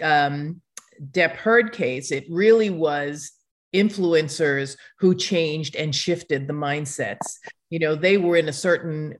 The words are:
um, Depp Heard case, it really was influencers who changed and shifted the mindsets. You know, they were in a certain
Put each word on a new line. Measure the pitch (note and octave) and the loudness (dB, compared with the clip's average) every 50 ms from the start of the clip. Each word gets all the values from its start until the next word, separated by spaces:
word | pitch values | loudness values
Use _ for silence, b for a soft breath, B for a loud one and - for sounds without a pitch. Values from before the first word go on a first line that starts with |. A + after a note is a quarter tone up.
| D#3+ | 0
um, | D#3 D3+ D3 C#3+ C#3+ C#3+ C#3+ D3 D#3 E3+ F3+ - _ _ - - _ _ - C#3+ C#3 - | 2 4 4 4 2 0 -4 -6 -8 -10 -12 -16 _ _ -20 -20 _ _ -18 -18 -4 0
Depp | F#3 E3+ E3 E3 | 0 2 2 0
Heard | - - A3 A3+ A#3 A#3 A3 - | -2 0 4 4 4 4 2 -2
case, | - E3+ B2+ B2+ B2+ C3+ - | -2 -2 -2 -2 -4 -4 -4
it | D3+ C3+ C#3 D#3+ | -6 -6 -6 -4
really | E3+ E3+ G3+ A3 A3+ A3+ A3 G#3 | -2 2 4 4 4 4 2 0
was | F#3 D#3+ D#3+ D3+ D3 C#3+ C#3+ C#3+ D3 D3 C#3+ - - _ _ _ _ _ _ _ - | 0 0 0 0 0 -2 -4 -6 -8 -10 -12 -16 -18 _ _ _ _ _ _ _ 0
influencers | F#3+ G#3 G#3+ G#3 G3+ F#3 E3+ E3 D#3+ D#3 D3 C#3 - E3 D3 C#3 C#3 C#3 C3+ - B B B B _ | 2 2 2 2 0 2 4 4 4 2 2 -2 0 0 0 2 0 -2 -6 -8 B B B B _
who | - F#3 F3+ | 4 4 4
changed | F3+ F#3 - G3 E3+ E3 D#3 D3+ D#3+ D#3 C#3 - | 2 0 0 0 0 0 0 -2 -4 -6 -6 -6
and | - D#3 D3+ C#3 | -6 -4 -4 -4
shifted | - - F3+ F3 E3+ - - D3+ C3+ C#3 C3+ | -2 -2 -2 -2 -2 -2 -4 -4 -4 -4 -6
the | D3 | -6
mindsets. | D3+ D3 C#3+ C#3+ D3+ D3+ C#3+ - - B2+ G#2 G2+ - - - - B B B B _ _ _ | -4 -4 -2 -2 -4 -4 -6 -6 -6 -6 -6 -6 -8 -10 -12 -12 B B B B _ _ _
You | E3 E3 | -4 -2
know, | D#3+ D3+ D#3 | 0 0 0
they | D3 D#3+ F#3 G3 | 2 4 4 4
were | G3+ F3 F3 E3+ | 4 4 4 4
in | E3+ D#3 D#3 | 4 2 2
a | C#3 | -4
certain | - - F#3 E3+ E3 E3 E3+ D#3 D#3 D3+ D3+ D3 - | -2 0 0 0 0 0 -6 -6 -6 -8 -8 -10 -14